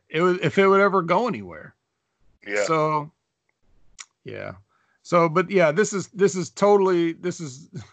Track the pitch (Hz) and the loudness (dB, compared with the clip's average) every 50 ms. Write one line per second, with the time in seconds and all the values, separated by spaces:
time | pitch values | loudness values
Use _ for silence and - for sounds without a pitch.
0 | _ _ - 156 175 185 180 185 180 147 - 196 196 196 196 196 202 202 180 196 | _ _ -4 0 0 0 0 0 -2 -2 2 4 4 4 4 4 4 2 2 0
1 | 170 165 175 190 240 240 170 110 98 87 82 80 - - _ _ _ _ _ _ | 0 0 0 0 0 -4 -6 -8 -10 -14 -16 -18 -20 -20 _ _ _ _ _ _
2 | _ _ _ _ _ _ _ _ - 104 101 104 - - 160 156 151 156 156 151 | _ _ _ _ _ _ _ _ -12 -6 -4 -4 -2 0 0 0 0 0 -2 -4
3 | 147 151 _ _ _ _ _ _ _ _ _ _ _ _ _ _ _ - _ - | -6 -8 _ _ _ _ _ _ _ _ _ _ _ _ _ _ _ -20 _ -20
4 | - _ _ _ - - 104 101 101 101 95 92 _ _ _ _ _ _ _ _ | -20 _ _ _ -20 -16 -14 -12 -12 -12 -14 -16 _ _ _ _ _ _ _ _
5 | _ - 170 175 170 165 156 180 180 180 196 185 170 151 147 180 214 - 208 190 | _ 0 2 2 2 2 2 0 0 2 2 2 4 4 4 2 0 0 -2 -6
6 | - - - 185 196 190 - 185 165 - - - 202 202 208 202 190 185 180 170 | -8 -8 -4 0 0 0 0 -2 -8 -8 -4 0 2 4 4 4 4 2 2 0
7 | 170 165 165 - - 180 170 - 165 139 123 139 165 - - 160 104 - | 0 -2 -4 -6 -8 -10 -8 -8 -12 -14 -16 -18 -20 -18 -18 -18 -18 -18